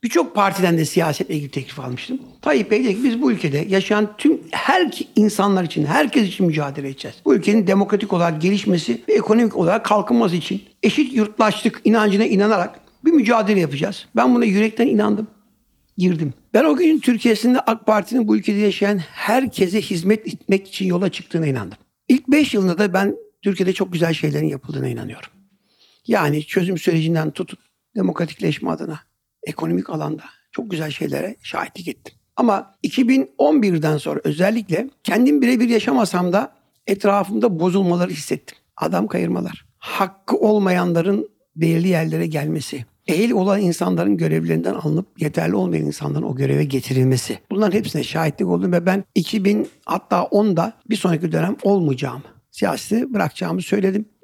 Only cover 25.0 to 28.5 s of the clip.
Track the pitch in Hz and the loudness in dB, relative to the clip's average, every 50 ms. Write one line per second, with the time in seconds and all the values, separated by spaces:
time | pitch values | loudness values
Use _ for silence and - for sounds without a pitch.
25 | 110 101 - - - - _ _ _ _ _ _ _ _ _ _ _ _ _ _ | -8 -10 -12 -14 -18 -20 _ _ _ _ _ _ _ _ _ _ _ _ _ _
26 | _ - 226 202 165 147 147 151 147 - - 190 180 175 190 160 - - 170 165 | _ 0 0 2 2 2 0 -2 -4 -2 -2 -2 0 0 -2 -2 0 0 0 2
27 | 156 165 170 160 156 156 - - - - - _ _ _ _ _ _ _ _ 220 | 0 2 0 0 -2 -2 -6 -8 -10 -10 -10 _ _ _ _ _ _ _ _ -2
28 | 190 185 165 - 175 156 - _ - 165 | -2 -2 0 -2 -4 -6 -6 _ -2 -2